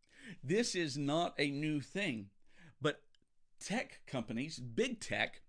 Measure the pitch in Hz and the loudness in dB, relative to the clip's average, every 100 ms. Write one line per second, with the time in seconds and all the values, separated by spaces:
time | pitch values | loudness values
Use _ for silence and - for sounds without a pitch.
0 | _ - 247 180 127 196 240 185 160 135 | _ -18 -14 -8 2 4 4 2 0 0
1 | 143 156 175 - 147 139 156 147 135 185 | 2 2 2 2 0 2 0 0 -2 -2
2 | 196 113 101 - - - - - 147 - | -2 -2 -6 -14 -20 -20 -20 -2 0 0
3 | - - _ _ - - - 214 - - | -6 -20 _ _ -20 -12 -2 -2 -2 -8
4 | - 131 113 113 151 139 123 113 254 - | -6 -4 -2 -2 -2 -6 -2 2 2 0
5 | - 107 - - | -2 0 0 -2